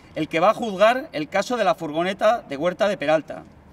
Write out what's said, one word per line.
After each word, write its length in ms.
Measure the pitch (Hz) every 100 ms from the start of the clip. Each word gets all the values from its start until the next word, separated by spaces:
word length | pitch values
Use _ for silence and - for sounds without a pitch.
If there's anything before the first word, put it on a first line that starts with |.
| - -
el 140 | 156
que 100 | 160
va 120 | 185
a 20 |
juzgar 560 | - 226 180 214 254 294
el 160 | 147 147
caso 300 | 190 196 247
de 80 | 190
la 100 | 165
furgoneta 680 | 165 151 180 196 214 233 -
de 80 | 135
Huerta 320 | 170 175 208
de 80 | 175
Peralta, 480 | 147 156 - - 82 - -